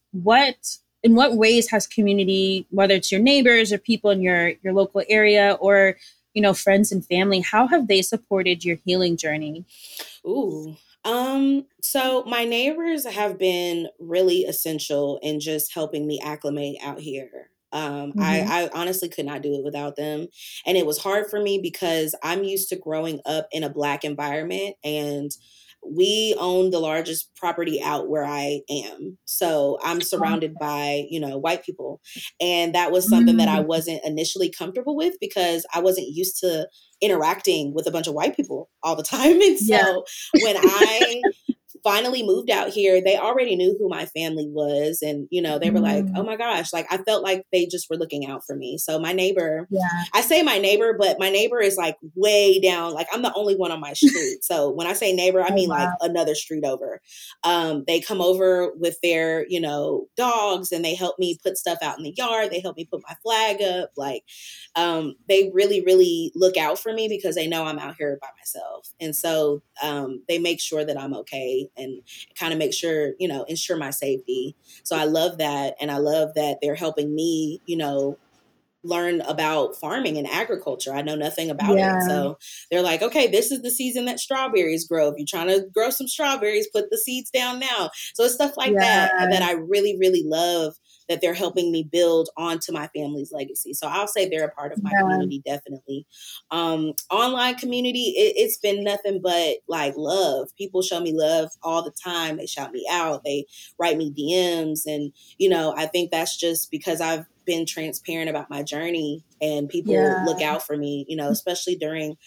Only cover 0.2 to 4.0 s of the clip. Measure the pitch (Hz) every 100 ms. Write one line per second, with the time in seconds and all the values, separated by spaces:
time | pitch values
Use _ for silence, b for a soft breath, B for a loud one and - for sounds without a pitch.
0.2 | 185 240 269 - - - _ _ 233 233
1.2 | 269 226 220 233 233 214 - - 202 202
2.2 | 190 190 190 190 - 190 196 190 - 196
3.2 | 247 285 247 233 208 202 - 220